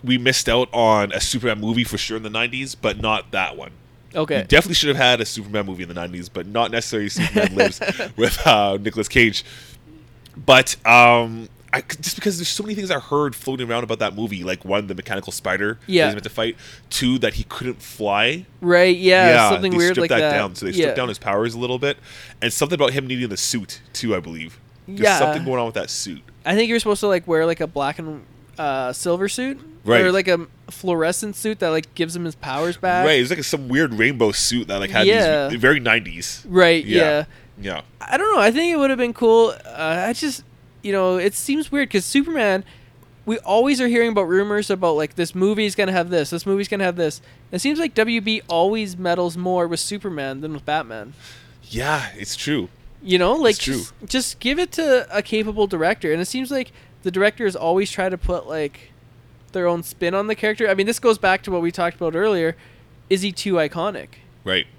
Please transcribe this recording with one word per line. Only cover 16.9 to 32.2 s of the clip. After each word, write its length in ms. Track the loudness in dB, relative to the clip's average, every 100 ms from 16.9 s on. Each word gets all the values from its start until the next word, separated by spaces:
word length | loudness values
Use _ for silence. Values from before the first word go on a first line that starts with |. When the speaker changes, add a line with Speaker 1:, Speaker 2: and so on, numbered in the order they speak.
Speaker 1:
two, 280 | -2 0 0
that 160 | 0
he 100 | -2
couldn't 360 | -8 -8 -10 -10
fly. 640 | -16 -6 -2 2 0 -2 -10 -8
Speaker 2:
Right, 360 | 2 6 6 4
yeah, 320 | 6 6 8
Speaker 1:
Yeah, 180 | 8 6
Speaker 2:
something 220 | 4 2
Speaker 1:
they 40 | 2
Speaker 2:
weird 160 | 2
Speaker 1:
stripped 160 | 2 2
Speaker 2:
like 100 | 2
Speaker 1:
that 100 | 2
Speaker 2:
that. 60 | 0
Speaker 1:
down, 180 | -2
so 120 | -4 -4
they 60 |
stripped 180 | 0 0
Speaker 2:
Yeah. 40 |
Speaker 1:
down 140 | 0 -4
his 100 | -4
powers 360 | -2 0 0
a 40 | -2
little 200 | -4 -2
bit, 180 | -2 -4 -12 -20 -20 -6
and 100 | -4
something 220 | -2 -2
about 180 | 2 2
him 140 | 0 -4
needing 220 | -6 -4
the 80 | -4
suit 440 | -4 -4 -8 -16 -14
too, 220 | -8 -2
I 60 | -4
believe. 380 | -4 -12 -14 -18 -20 -20 -16
There's 140 | 2
Speaker 2:
Yeah. 180 | 4 4
Speaker 1:
something 260 | 2 0
going 140 | -2 -2
on 80 | -2
with 80 | -4
that 140 | -6
suit. 300 | -8 -8 -12 -16 -12
Speaker 2:
I 100 | -2
think 140 | 0 2
you're 100 | 0
supposed 220 | 0 -2
to, 80 | 0
like, 180 | 0 0
wear, 200 | 0 0
like, 140 | -2
a 60 | -4
black 320 | -4 -4 -6
and, 240 | -10 -12 -18 -20 -20 -8
uh, 340 | -4 -2 -4
silver 360 | -4 -2 0 -2
suit, 300 | -4 -6 -8 -14 -12
Speaker 1:
Right. 180 | 4 4
Speaker 2:
or, 100 | 6
like, 160 | 2 2
a 180 | 0 -2 -18 -20
fluorescent 640 | -10 -4 0 0 -2 -8 -6
suit 220 | -6 -2
that, 100 | -2
like, 220 | -2 -4
gives 200 | -6 -6
him 100 | -4